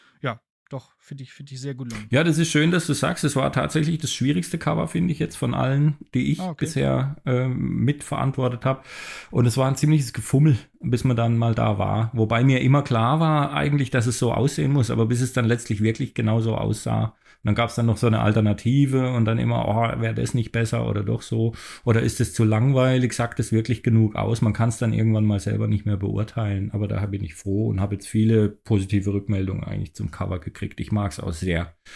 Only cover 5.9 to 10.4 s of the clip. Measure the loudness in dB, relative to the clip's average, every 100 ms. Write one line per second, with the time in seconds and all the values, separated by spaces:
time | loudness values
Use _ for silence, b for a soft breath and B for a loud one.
5.9 | 0 -4 -2 0 -2 -4 -4 -4 0 0
6.9 | 0 -2 -4 -2 0 0 -2 -2 0 0
7.9 | -2 -6 -4 -2 0 -2 -2 -2 -4 B
8.9 | B B B B 2 2 2 0 2 2
9.9 | 2 0 -6 0 4